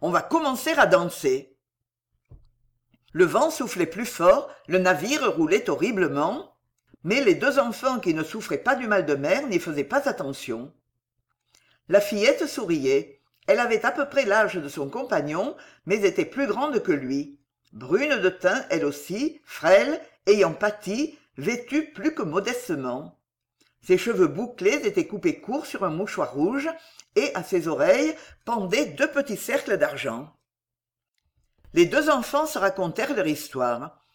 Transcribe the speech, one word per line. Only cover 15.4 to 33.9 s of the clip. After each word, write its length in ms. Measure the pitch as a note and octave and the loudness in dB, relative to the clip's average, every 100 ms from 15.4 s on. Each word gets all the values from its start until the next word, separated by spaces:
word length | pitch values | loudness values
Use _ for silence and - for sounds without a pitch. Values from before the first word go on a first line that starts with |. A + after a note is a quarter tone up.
| A#3+ - - _ | -4 -8 -16 _
mais 200 | D#3 G#3+ | -2 2
était 200 | G3 F3+ | 2 2
plus 220 | D#3+ C4+ C4+ | -2 -2 -2
grande 340 | G#3 C4+ A#3 | 0 -2 0
que 120 | F#3+ | 0
lui. 480 | C#3+ B2+ C#3 D3 - _ _ _ | 0 -2 -4 -6 -12 _ _ _
Brune 440 | G#2+ B2+ G3 D4+ B3 | -16 0 0 2 2
de 120 | F3+ | 0
teint, 360 | - F3+ B3 - | 2 0 0 0
elle 140 | D#3+ | -2
aussi, 560 | C#3+ C#3+ - G#3 D4+ - | -2 -4 -8 -4 -4 -6
frêle, 560 | - - D#3+ G3 B3+ D#4+ - _ - | -14 -2 6 6 6 -2 -8 _ 2
ayant 280 | G#3 E3 | 4 2
pâti, 640 | D#3 G#3 G#3 F3+ A3 D#4 - _ - | 0 -4 -4 -6 -4 -6 -8 _ -8
vêtue 540 | D3+ A#3+ - D4 D4+ | -4 -4 -2 -4 -4
plus 220 | - D4 | -4 -4
que 80 | - | -2
modestement. 960 | F3 F3 G3+ B3 - D3 B2+ B2+ E3 - _ _ _ _ _ _ | -2 -2 -2 -4 -6 -6 -4 -8 -10 -18 _ _ _ _ _ _
Ses 140 | - F3+ | 2 2
cheveux 300 | A#3 G3 D#3+ | 2 2 2
bouclés 580 | C#3+ A3+ - F#3 C#4+ A#3 | 2 -8 -2 0 2 0
étaient 220 | F3+ D#3+ | -2 -2
coupés 320 | G3+ E3+ D3+ | -2 -2 -2
courts 260 | - C#4 - | -4 -8 -6
sur 160 | - | -6
un 80 | F#3 | -4
mouchoir 420 | D#3+ G#3 - C3+ | -4 -4 -4 -4
rouge, 380 | C3 F3 C4+ D#4 D#4+ - - _ G3+ | 0 0 0 -4 -8 -14 -20 _ -2
et 180 | C#4+ | 0
à 80 | - | -2
ses 240 | E3+ F3+ D#3+ | -2 -2 0
oreilles 480 | C#3+ E3 A#3+ D#4 D#4 - - | 2 4 4 2 -2 -12 -14
pendaient 420 | - A#3 F#3 A#3 A#3+ | -6 -4 -2 0 -2
deux 240 | C#3 D#4 | -2 -2
petits 260 | C#4+ C#4 G3 | 0 -4 -6
cercles 400 | - C4+ - G3+ | -4 -4 0 0
d'argent. 560 | C#3+ C3+ C3 A2+ D3+ _ _ _ _ _ _ _ _ _ _ _ _ _ - | 0 -2 -6 -8 -12 _ _ _ _ _ _ _ _ _ _ _ _ _ -2
Les 100 | D#3+ | 2
deux 260 | F3 C4 D4+ | 4 4 2
enfants 360 | C#4 A#3 C#4+ D#4 | 2 0 -2 -2
se 120 | - | 0
racontèrent 560 | D4 D4 F3+ - C#4 | -2 0 -4 -4 -4
leur 120 | A3+ E3+ | -2 -2
histoire. 800 | D3 - C3 B2 A#2+ D3+ | -2 -6 -2 -2 -2 -6